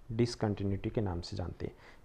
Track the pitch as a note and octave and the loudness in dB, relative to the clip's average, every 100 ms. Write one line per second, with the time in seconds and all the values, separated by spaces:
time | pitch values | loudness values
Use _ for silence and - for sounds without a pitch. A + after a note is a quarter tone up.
0 | - A2+ A#2+ - A2 G2+ G2 F#2+ A2 A#2+ | -4 2 2 4 0 2 2 2 0 0
1 | G2 F2 - G2 F2 - - - - - | 0 -2 -4 -4 -4 -4 -8 -8 -18 -8